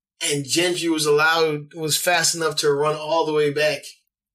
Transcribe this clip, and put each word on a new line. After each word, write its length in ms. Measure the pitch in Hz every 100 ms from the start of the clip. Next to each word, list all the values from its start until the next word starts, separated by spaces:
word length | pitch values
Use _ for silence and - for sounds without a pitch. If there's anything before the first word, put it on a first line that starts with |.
| _ -
And 200 | - 143
Gendry 440 | 127 160 180 175 165
was 180 | 156 151
allowed, 680 | 147 160 165 160 151 147
was 220 | 170 156 143
fast 380 | 180 170 156 170
enough 200 | 160 147
to 140 | 156
run 240 | 139 151
all 320 | 147 151 165 156
the 60 |
way 200 | 151 147
back. 280 | 143 151 139 - - _ _ _